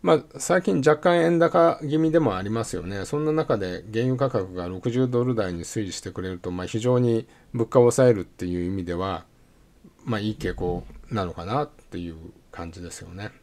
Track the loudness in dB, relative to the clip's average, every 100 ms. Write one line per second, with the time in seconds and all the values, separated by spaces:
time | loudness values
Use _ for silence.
0 | 4 2 2 -12 0 2 2 2 4 4
1 | 4 4 4 4 4 6 4 4 -2 2
2 | 4 4 2 0 -2 -4 -4 -6 -6 -6
3 | -4 -4 0 0 0 0 -2 -6 -6 -2
4 | 0 2 0 0 -4 -6 -6 -4 -2 0
5 | 2 2 0 0 -2 -4 -6 -6 -6 -8
6 | -10 -8 -8 -8 -6 -6 -4 -2 2 2
7 | 2 0 -2 -20 _ -4 2 6 6 6
8 | 4 4 -2 -8 -4 -2 -2 -4 -4 -4
9 | -4 -6 -10 _ _ _ _ _ -20 _
10 | -6 -4 -4 -4 -6 -4 -4 -4 -8 -18
11 | -8 -4 -4 -6 -6 -4 -6 -10 _ -10
12 | -10 -12 -18 -20 _ -14 -12 -12 -16 -14
13 | -16 -12 -14 -16